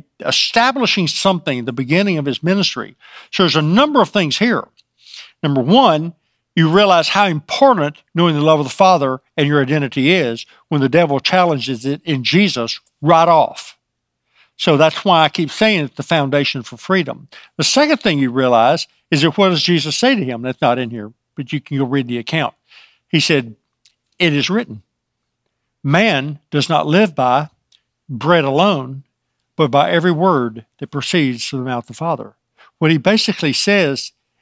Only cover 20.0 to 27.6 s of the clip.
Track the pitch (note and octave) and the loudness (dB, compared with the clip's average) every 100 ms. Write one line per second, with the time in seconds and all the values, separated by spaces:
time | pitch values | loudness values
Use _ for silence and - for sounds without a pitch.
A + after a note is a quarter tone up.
20 | B3 B3+ B2+ A#2 B2+ B2+ C#3 B2 A#2+ A#2 | 0 0 -2 -6 -8 -2 0 0 -4 -8
21 | G#2+ - _ - B2+ D3+ - C#3 C3+ C#3 | -12 -16 _ -14 -8 -8 -6 -4 -2 -2
22 | A#2+ A#2+ A2+ D#3+ C#3 - _ - _ _ | -4 -6 -6 -4 -6 -8 _ -20 _ _
23 | _ D#3+ - D3+ A#2 G#2+ _ _ _ _ | _ -2 0 0 -2 -12 _ _ _ _
24 | _ _ F3 C#3+ - G3+ A#3 G#2+ - _ | _ _ -2 0 -2 -4 -6 -12 -20 _
25 | _ _ _ _ _ _ _ _ C#3 D#3 | _ _ _ _ _ _ _ _ -2 0
26 | A3 D3 C#3 D3 _ D3 C3+ D#3 D3+ E3+ | 2 0 -4 -10 _ -4 0 0 2 2
27 | G#3+ C#3+ C3 B2+ D#3 _ | 2 0 0 0 -2 _